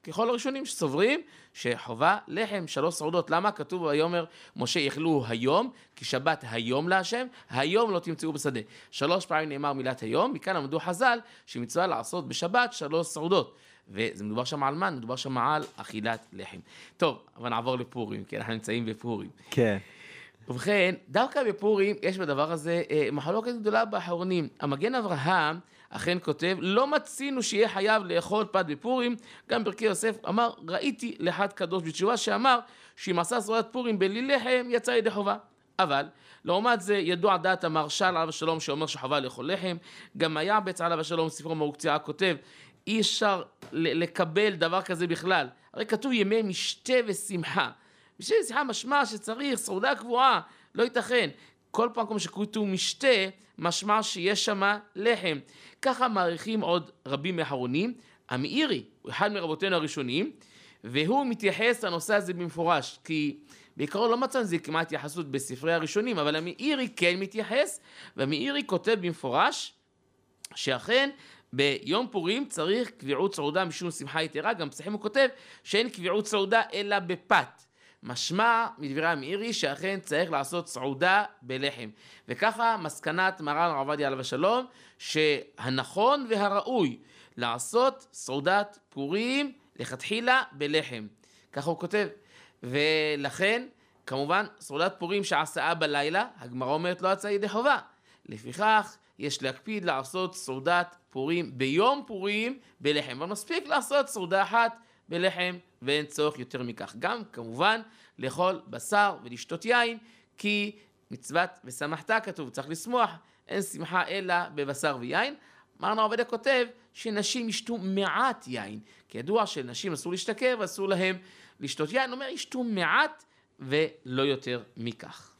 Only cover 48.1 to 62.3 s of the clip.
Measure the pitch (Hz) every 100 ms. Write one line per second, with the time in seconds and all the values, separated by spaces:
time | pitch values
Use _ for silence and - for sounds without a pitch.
48.1 | - 190 440 320 233 277 214 233 285 233
49.1 | 214 214 226 285 247 - 190 254 269 233
50.1 | 240 262 208 - - _ - 240 247 -
51.1 | 247 170 - - _ _ - 233 233 208
52.1 | 214 175 - 208 214 208 190 - - 277
53.1 | 226 190 190 _ - 165 165 202 214 214
54.1 | 190 175 208 - 202 196 208 - - 220
55.1 | 220 180 147 - - - - 269 254 254
56.1 | 202 175 165 208 220 175 175 151 _ 131
57.1 | 139 165 170 143 135 123 143 220 240 -
58.1 | _ - 127 139 247 302 156 - _ -
59.1 | - 208 202 170 156 196 175 151 - 127
60.1 | 139 277 - - - - _ 107 127 156
61.1 | 269 269 233 202 151 226 240 202 170 160
62.1 | 208 180